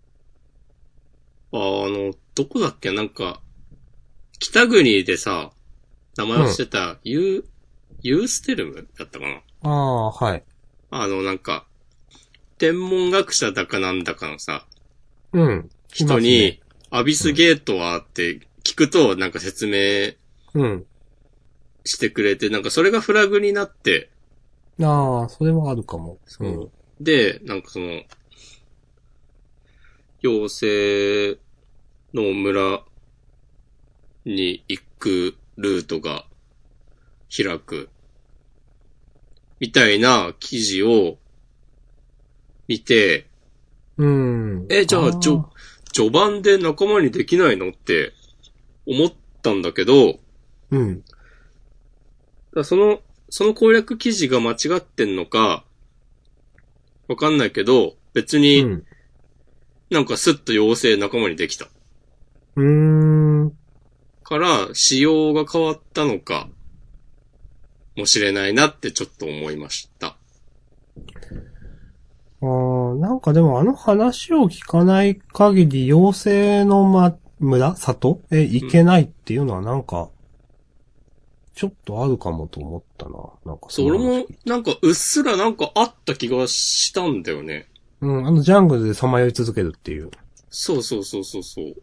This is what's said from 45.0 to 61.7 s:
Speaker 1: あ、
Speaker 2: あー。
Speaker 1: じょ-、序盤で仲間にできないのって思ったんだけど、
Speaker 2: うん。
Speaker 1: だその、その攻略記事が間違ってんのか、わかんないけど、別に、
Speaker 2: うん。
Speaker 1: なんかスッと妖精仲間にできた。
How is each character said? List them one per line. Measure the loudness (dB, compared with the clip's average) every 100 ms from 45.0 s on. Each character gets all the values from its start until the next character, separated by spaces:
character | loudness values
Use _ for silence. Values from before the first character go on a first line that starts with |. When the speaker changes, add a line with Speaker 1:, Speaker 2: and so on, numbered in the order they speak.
Speaker 1:
あ、 | 2
Speaker 2:
あ |
ー。 | 2
Speaker 1:
じ | 0
ょ-、 | 0 -2 -12 -20 -20 -8
序 | -2 2
盤 | 2 2 2
で | 2 2
仲 | 2 0 0
間 | 2
に | 0
で | -2
き | 0 2
な | 2
い | 2
の | -4
っ |
て | -8 -2 -2 -2 -8 _ _ _ _ _ _ -8
思 | -2 -2
っ | -4 _ -6
た | -4
ん | -2
だ | -4
け | -2
ど、 | 4 6 6 2 _ _ _ _ _
Speaker 2:
う | -2
ん。 | -2 -4 -12 -20 _ _ _ _ _ _ _ _ _ _ _ _ _
Speaker 1:
だ | -8
そ | -2 2
の、 | 2 2 -6 _ _
そ | -2
の | -2
攻 | 2 4
略 | 4 2 -4
記 | -4
事 | -2 0
が | 0
間 | 0
違 | -2 -2 -4
っ |
て | -4 -4
ん | -4 -4
の | -2
か、 | 0 2 0 -8 _ _ _ _ _ _ _ _ _ _ _ _ _ -12
わ | -2
か | 0
ん | 2
な | 0
い |
け | -2
ど、 | 2 4 2 -4 _
別 | -6 0 2
に、 | 4 4
Speaker 2:
う | 2
ん。 | -2 -10 -20 _ _ _ _ _ _ _ _ _
Speaker 1:
な | -2
ん |
か | 0 0
ス | 0
ッ | 0
と | 0
妖 | 2 2 2 2
精 | 2
仲 | 0 -2
間 | -2
に | -4
で | -6
き | -8
た。 | -14